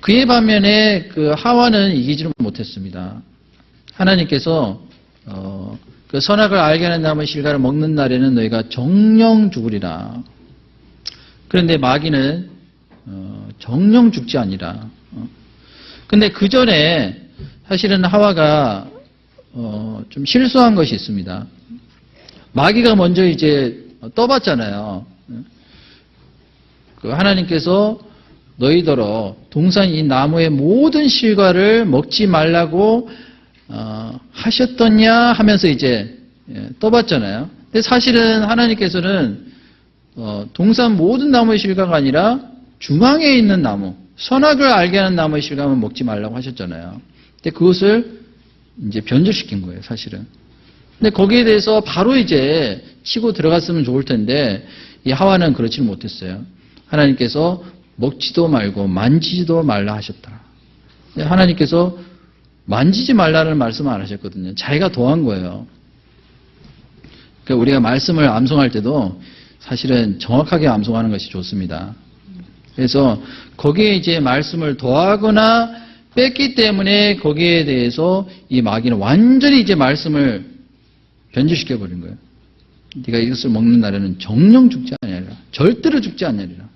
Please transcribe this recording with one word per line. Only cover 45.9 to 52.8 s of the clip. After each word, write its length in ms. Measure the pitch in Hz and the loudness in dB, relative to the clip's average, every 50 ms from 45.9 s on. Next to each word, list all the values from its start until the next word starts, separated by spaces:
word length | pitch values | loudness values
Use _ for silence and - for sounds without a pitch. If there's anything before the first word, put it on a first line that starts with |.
| - - 127 | -6 -6 -6
말라고 320 | 120 107 104 104 107 110 | -4 -4 -4 -6 -6 -8
하셨잖아요. 640 | 127 127 131 123 - 95 90 85 80 85 87 98 113 - _ _ _ _ _ _ | -10 -10 -12 -10 -10 -10 -10 -10 -12 -14 -16 -16 -18 -20 _ _ _ _ _ _
근데 140 | _ - 165 | _ -8 -8
그것을 680 | 160 - 170 185 180 180 190 202 214 233 233 - - - - - _ _ _ _ _ _ _ _ _ - - | -2 2 2 2 2 4 2 2 2 2 0 -4 -12 -20 -20 -20 _ _ _ _ _ _ _ _ _ -10 -10
이제 140 | 104 98 110 | -6 -6 -6
변절시킨 600 | 107 - 123 135 175 196 208 - - - 107 98 | -6 0 2 2 2 2 0 -2 -6 -8 -8 -8
거예요, 180 | 90 90 87 92 | -8 -10 -14 -16
사실은. 440 | 98 - 117 110 - 107 107 98 104 - _ _ _ _ _ _ _ - _ _ _ _ _ _ | -14 -14 -14 -14 -12 -14 -14 -16 -16 -18 _ _ _ _ _ _ _ -20 _ _ _ _ _ _
근데 120 | 226 214 | -2 0
거기에 320 | 208 - 190 196 226 240 | 2 2 2 4 4 2
대해서 380 | 240 226 214 214 202 220 220 214 | 4 4 2 2 2 2 0 0
바로 360 | 214 - - 170 190 233 269 | 0 -2 -2 0 0 2 2
이제 640 | 262 220 - 165 143 131 139 151 165 147 113 95 - | 2 2 2 0 0 2 2 0 0 0 -2 -6 -8